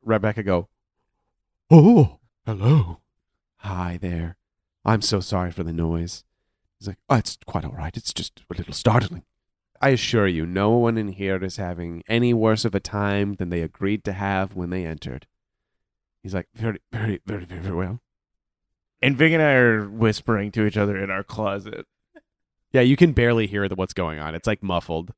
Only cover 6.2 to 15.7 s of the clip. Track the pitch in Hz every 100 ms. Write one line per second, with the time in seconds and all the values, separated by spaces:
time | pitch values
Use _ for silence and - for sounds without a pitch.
6.2 | _ _ _ _ _ _ 101 - _ 127
7.2 | - - - - 78 - 76 - - -
8.2 | - _ _ - 87 - - 107 - -
9.2 | _ _ _ _ _ _ 135 127 - 117
10.2 | 98 82 82 90 104 120 117 113 104 95
11.2 | 95 95 92 - 92 85 85 85 - 117
12.2 | 123 117 110 110 117 95 - 104 101 101
13.2 | 101 101 90 87 80 _ 98 104 - 95
14.2 | 98 98 95 95 87 92 85 78 - 65
15.2 | _ _ _ _ _